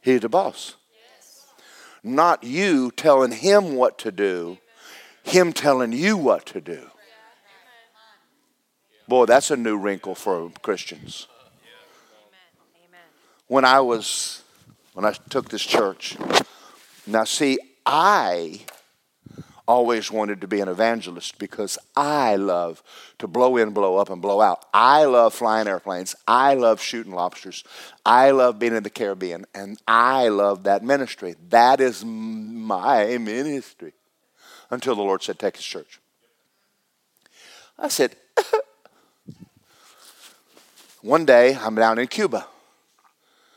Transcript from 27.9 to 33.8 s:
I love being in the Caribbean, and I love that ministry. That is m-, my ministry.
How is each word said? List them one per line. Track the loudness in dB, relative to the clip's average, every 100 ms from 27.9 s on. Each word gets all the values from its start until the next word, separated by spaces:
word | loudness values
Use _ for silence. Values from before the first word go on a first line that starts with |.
| _ 4
I | 6 6
love | 6 2 2
being | -2
in | -2
the | -6
Caribbean, | -6 -6 -6 -8 -10 -14
and | -16 -14 -12 0
I | 2 2 2 0
love | 2 0 -2
that | -2 -2
ministry. | 0 -2 -2 -10 -14 -14 0
That | 4 6 4
is | 2 -2
m-, | -12 -12 -10 -10 -12 -12
my | -6 -4 0 0 0 -4
ministry. | -6 -8 -8 -8 -12 _